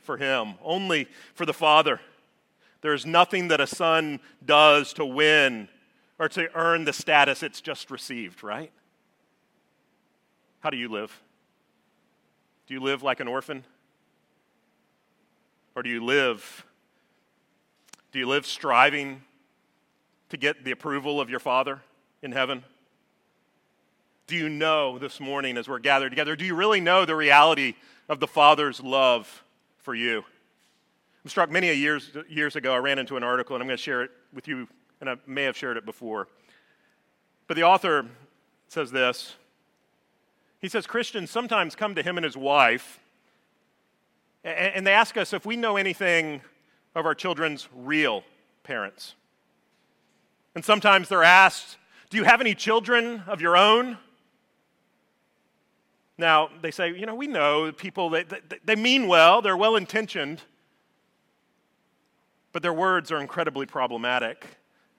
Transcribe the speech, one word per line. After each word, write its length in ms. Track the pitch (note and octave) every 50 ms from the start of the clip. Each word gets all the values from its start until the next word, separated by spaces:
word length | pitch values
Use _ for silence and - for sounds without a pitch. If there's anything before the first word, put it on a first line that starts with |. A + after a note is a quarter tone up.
for 140 | - - C3
him, 380 | B2 C#3 C3+ C3+ B2 A2 G#2 F#2 -
only 460 | - D#3 E3+ F#3+ G3 F#3 E3 D3 B2 - - - - - _
for 120 | - F3
the 80 | D3+ C#3
father. 460 | - E3 D3+ D3+ D#3 D3+ D3+ A#2 - - - _ _ _ _ _ _ _ _ _ _ _ _ _ _
There 140 | - D3+ D3
is 120 | C3 -
nothing 420 | D#3+ E3 F3 F3+ - G#3 F#3 F3+ E3+
that 120 | D#3 D3
a 60 | C#3
son 540 | - - - E3+ E3 D#3+ D#3+ D#3 D3+ C#3+ C3 _ - _ _ C3+
does 480 | B2+ D3 D3 D3+ D3+ D3 D3 C#3 - -
to 100 | - D3+
win 600 | C3 B2+ D3 D3+ D3+ D#3 D3+ C#3 C3 A#2 A2 G2+ - _ _ _ _ _ _ _ _ _ -
or 100 | D#3+ D#3+
to 180 | - F#3 E3 E3 -
earn 300 | E3 E3 E3+ E3+ E3 D#3
the 80 | D3
status 500 | C3+ - - E3 D3+ D3 C#3 C#3 C3 -
it's 180 | D#3+ C#3+ - -
just 300 | - A2 C3+ - - -
received, 520 | C3+ - - - B2+ A#2 G#2 F2+ F2 -
right? 280 | A2 G#2 G#2+ C3 D#3+ - _ _ _ _ _ _ _ _ _ _ _ _ _ _ _ _ _ _ _ _ _ _ _ _ _ _ _ _ _ _ _ _ _ _ _ _ _ _
How 100 | - D#3
do 60 | C#3
you 120 | A#2+ A#2+ A2+
live? 320 | A2 G#2 G#2+ G#2 - - _ _ _ _ _ _ _ _ _ _ _ _ _ _ _ _ _ _ _ _ _ _ _ _ _ _ _ _ _
Do 80 | - C3
you 60 | C3
live 220 | C3 C3+ C#3 B2
like 180 | C3+ C3+ B2 -
an 80 | C3 A#2+
orphan? 360 | B2+ C3+ - - C#3+ C3 B2+ _ _ _ _ _ _ _ _ _ _ _ _ _ _ _ _ _ _ _ _ _ _ _ _ _ _ _ _ _ _ _ _ _ _ _ _ _ _ _ _ _ -
Or 80 | B2+
do 80 | A#2+ A#2+
you 140 | A#2+ A#2 A#2
live, 600 | B2 C#3 C#3+ C3+ B2 A2+ G2+ - - - - - _ _ _ _ _ _ _ _ _ _ _ _ _ _ _ _ _ _ _ _ _ _ _ _ _ - _ _ _
do 60 | - C3
you 100 | B2+ B2+
live 180 | C#3 D3 C3+
striving 760 | - - - - C#3 A#2+ B2 C3+ D3 D3 D3 C#3 C#3 C3+ C3+ C3 _ _ _ _ _ _ _ _ _ _ _ _ _ _ _ _ _ _ _ _ -
to 80 | -
get 280 | C3+ C3+ D3 C#3+ - B2+
the 60 | C3
approval 500 | B2 - - D3+ C#3 C#3+ C3+ D3 D3 C#3+
of 80 | C3 A#2
your 120 | C3 B2
Father 420 | - C#3 B2 C3 C3+ C#3+ C#3 C#3+ _ _ _ _ _ _ _ _
in 100 | D3 C3+
heaven? 320 | A#2+ C3+ C3 B2+ C3+ B2 B2+ _ _ _ _ _ _ _ _ _ _ _ _ _ _ _ _ _ _ _ _ _ _ _ _ _ _ _ _ _ _ _ _
Do 100 | - E3+
you 120 | E3+ D#3 D#3
know 500 | D3+ D3 D#3 D#3+ D#3 D3+ C#3+ C3 B2+ B2
this 200 | C#3 B2+ - -
morning 380 | C#3 C3+ C#3 C#3 C#3 C3 A#2+
as 120 | A#2+ A2+ C3
we're 120 | C3 A#2+
gathered 300 | A#2 C#3+ C#3 C3+ C3+ C3
together, 260 | B2+ D3+ D3+ D3+ D#3
do 80 | D3 F3+
you 100 | F#3 E3+
really 260 | E3 G3 G#3+ G#3+ F#3+
know 240 | E3+ E3+ F3+ F#3+ F3+
the 120 | D#3+ D#3+
reality 580 | D#3 D3+ C#3+ C#3+ D3 D3+ E3 D#3 C#3+ C3+ B2 - _ _ _ _ _ _ -
of 120 | D3+ C3+
the 80 | D3+ -
Father's 520 | - D#3 D3 D3 D3+ D3+ D3 C#3 A#2 -
love 640 | C3 B2+ C3+ C3+ C3 B2+ B2 A#2 G2+ - - - _ _ _ _ _ _ _ _
for 160 | - C3+ A#2+
you? 280 | A2+ A#2+ A#2+ A2+ G#2+ - - _ _ _ _ _ _ _ _ _ _ _ _ _ _ _ _ _ _ _
I'm 40 | C#3
struck 220 | - G3 E3+ C#3+
many 200 | D#3+ F#3 F3+ E3+
a 40 | D3+
years, 360 | C#3 C#3+ D3+ D3+ C#3 - - - D3+ D#3+ -
years 260 | D3+ D3+ D3+ C#3+ -
ago, 180 | D3+ B2 C3
I 60 | C3 B2+
ran 200 | C3 C#3 C#3 C3+
into 160 | B2+ A#2 C#3
an 80 | B2 A#2+
article, 320 | B2 B2+ B2+ A#2+ - C3+
and 60 | A#2+
I'm 40 | B2+
gonna 100 | C3+ B2+
share 260 | A#2 - D3+ C3 B2
it 100 | B2 B2+ _ _ _ _
with 140 | - B2+ -
you, 220 | D#3 C#3+ B2+ A#2 - _ _ _ _ _ -
and 100 | C#3 C3
I 60 | B2 C3 _
may 160 | C3+ C3 C#3+
have 140 | C#3 C3 A#2+
shared 200 | - C#3+ B2 A#2
it 80 | A2+ G2+
before. 440 | A2 G#2+ - B2 A2 A2 G#2 F#2+ _ _ _ _ _ _ _ _ _ _ _ _ _ _ _ _ _ _ _ _ _ _ _ _ -
But 80 | E3
the 80 | D#3+ E3+
author 420 | F3 F#3+ F#3 - F3 D#3 C#3+ A#2+ A#2+ B2 _ C3+ _ _ _ _ _ _ _ _ _
says 240 | - E3 C#3+ A#2
this. 420 | B2+ C3 B2+ B2 A#2+ - - - - _ _ _ _ _ _ _ _ _ _ _ _ _ _ _ _ _ _ _ _ _ _ _ _ -
He 80 | F#3+ F3+
says, 180 | - G#3+ -
"Christians 440 | - - A#3+ A#3 - - G#3 E3+ -
sometimes 440 | - A3+ B3 A3 A3+ G3+ F3 D#3 -
come 200 | - G#3+ G#3 G3
to 60 | E3+
him 140 | C#3+ F3+ F3+
and 80 | F3 E3
his 120 | D3 B2+
wife, 640 | C3+ C3+ C#3 C#3+ D3 B2+ A2+ A#2 B2+ - - - _ _ _ _ _ _ _ _ _ _ _ _ _ _ _ _ _ _ _ _ _ _ _ _ _ _ _ _ _ -
a-, 320 | E3 D#3+ F3 F3+ G3 F#3
and 100 | F#3+ F#3+
they 60 | G3
ask 240 | G3 A3 A3+ - -
us 160 | A3 F3+ -
if 140 | G#3 F3 -
we 100 | G#3 A#3
know 200 | A#3+ A#3 A3 G3+
anything 640 | G3 F#3+ F#3+ F3 - G3 F3+ E3+ E3 D#3+ D#3 D3 C3 - _ _ _ _ _ _ _ _ _ -
of 120 | E3 D3+
our 80 | D#3+ D3
children's 540 | - - F#3 E3 C#3+ E3 D#3 D3 C3 - - B2+
real 500 | B2+ B2 C3+ D3+ D#3 D3+ B2+ G#2+ F#2+ - _ _ _ _ _ _ _
parents. 520 | _ - C3 A2 G2+ G2+ _ - - - - _ _ _ _ _ _ _ _ _ _ _ _ _ _ _ _ _ _ _ _ _ _ _ _ _ _ _ -
And 100 | E3+ -
sometimes 440 | - G#3 G3+ - G#3 G3 F#3+ E3+ -
they're 160 | G3 F3 E3
asked, 540 | E3+ F3+ F#3+ F#3+ F3+ - - - - - _ _ _ _ - _ -
'Do 80 | F#3+ G#3+
you 60 | F3+
have 160 | A#3+ A#3 A#3
any 140 | C4 A3 G3
children 680 | - - G#3+ A3 A#3 F#3+ A#3 B3 A#3 A#3 A#3+ A#3 G#3+ E3+
of 140 | F#3 G3 D3+
your 160 | E3 E3+ F3
own?' 420 | F3+ G3+ G#3 A3 A#3+ B3+ B3+ A3+ - _ _ _ _ _ _ _ _ _ _ _ _ _ _ _ _ _ _ _ _ _ _ _ _ _ _ _ _ _ _ _ _ _ _ _ _ _ _ _ _ _ _ _
Now, 340 | - E3+ E3 D#3 D3+ D#3 D#3 D#3 E3
they 100 | E3 D#3+
say, 240 | - - F3 E3+ F3
'You 120 | F#3 G#3
know, 80 | A3 A3
we 120 | A#3+ C#4+
know 460 | D4 B3 D#3+ D3 D3 D3 D#3 D#3 D#3
people, 380 | D3+ - G3 F#3 - G3 F3 E3
they, 120 | D#3+ E3
they, 180 | F3+ D#3+ G3 - _ - F#3+ - -
they 120 | G#3+ A3
mean 300 | G#3+ A3+ B3 C4 C4+ A#3
well, 360 | F#3 F3 E3 D#3+ E3+ G3 A#3+
they're 140 | G#3 G3 F#3
well-intentioned, 840 | F3+ G#3 A3 A3+ G#3 F3+ - - A3 A3 - - F3+ C#3 C#3+ D#3+ D3 - _ _ _ _ _ _ _ _ _ _ _ _ _ _ _ _ _ _ _ _ _ _ _ _ _ _ _ _ _ _ _ _ _ _ _ _ _ _ _ _ _
but 100 | - E3+
their 100 | D#3+ F3
words 380 | D#3+ E3 F#3 F#3+ F#3 F3 D3 D3+
are 100 | D#3+ D3
incredibly 460 | C#3 C3+ - F3 E3 D#3 C3+ C#3 C3+
problematic.'" 920 | - - C#3 B2+ A#2+ A#2+ A2+ A#2 B2 B2+ B2 A2+ A2+ - _ - - - _ _ _ _ _ _ _ _